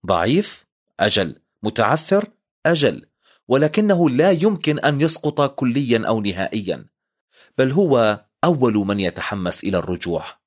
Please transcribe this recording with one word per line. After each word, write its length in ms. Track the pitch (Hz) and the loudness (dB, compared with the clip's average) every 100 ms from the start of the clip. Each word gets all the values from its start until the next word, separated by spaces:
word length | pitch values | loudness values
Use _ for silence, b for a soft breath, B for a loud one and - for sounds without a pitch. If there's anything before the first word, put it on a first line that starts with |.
| 90 | 0
ضعيف؟ 600 | 90 92 160 208 - _ _ _ - | 0 2 0 0 -10 _ _ _ -2
أجل. 420 | - 104 87 - _ _ | 0 0 -2 -6 _ _
متعثر؟ 640 | 107 - 110 151 - 196 208 _ _ _ - | -8 0 0 0 0 -2 -2 _ _ _ -2
أجل. 400 | 165 139 69 _ _ b b - | 2 0 -2 _ _ b b -2
ولكنه 640 | 131 151 185 214 185 170 | 0 2 0 2 2 2
لا 220 | 123 175 | 4 2
يمكن 480 | 175 196 190 151 147 | 4 0 0 -2 0
أن 220 | 143 143 | 0 2
يسقط 400 | 156 - 151 147 | 0 0 -4 -2
كلياً 640 | 139 - 127 123 135 113 104 | -2 0 -2 0 0 0 2
أو 140 | 113 | -2
نهائياً، 640 | 101 92 95 110 92 73 - _ _ _ _ b b - | -2 -4 -6 -6 -6 -8 -10 _ _ _ _ b b -2
بل 140 | 131 | 0
هو 540 | 151 185 131 110 104 _ _ | 2 2 4 2 0 _ _
أول 300 | 170 160 123 | 0 2 2
من 260 | 104 98 104 | 2 0 -2
يتحمس 640 | 92 - - 101 90 - | -2 -4 -8 -6 -4 -4
إلى 140 | - 92 | -2 -2
الرجوع. 480 | 82 90 - 82 - - | -4 -6 -4 -6 -6 -20